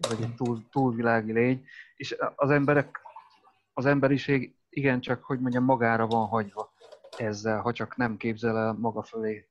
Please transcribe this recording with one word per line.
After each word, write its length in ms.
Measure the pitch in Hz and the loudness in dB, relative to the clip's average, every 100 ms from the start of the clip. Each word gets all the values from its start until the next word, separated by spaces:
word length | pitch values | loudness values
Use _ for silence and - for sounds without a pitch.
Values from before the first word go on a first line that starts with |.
| - | -4
vagy 140 | 113 | -4
egy 120 | 117 | -6
túl-, 300 | 117 123 117 - | -4 -4 -4 -4
túlvilági 640 | 143 131 117 117 113 110 | -2 0 2 2 2 2
lény, 320 | 113 123 131 - - - - | 2 2 0 -6 -20 -20 -14
és 200 | 139 - - | -10 -6 -6
az 160 | - 139 | 0 2
emberek, 500 | 147 143 147 139 - - - - _ _ _ _ | 4 4 2 2 -6 -20 -20 -20 _ _ _ _
az 140 | - 131 | -2 2
emberiség 680 | 143 135 139 - 139 123 _ _ | 4 4 2 2 0 0 _ _
igencsak, 560 | - 139 127 127 123 | -2 0 2 0 -4
hogy 160 | - 135 | -4 -2
mondjam, 240 | 127 123 | 0 2
magára 420 | 127 127 117 117 113 | 2 4 4 2 2
van 200 | 113 107 | 0 0
hagyva 460 | 113 101 104 107 _ - - - - | -2 -4 -6 -12 _ -20 -20 -18 -8
ezzel, 420 | 113 104 110 107 | -6 -4 -2 -2
ha 120 | 110 | -2
csak 240 | 117 110 - | -4 -6 -4
nem 200 | 123 107 | -4 -2
képzel 420 | 117 107 117 110 | -4 -2 -2 0
el 140 | 110 | -2
maga 300 | 107 113 107 | -2 -4 -4
fölé 460 | - 113 110 107 - | -8 -6 -6 -6 -12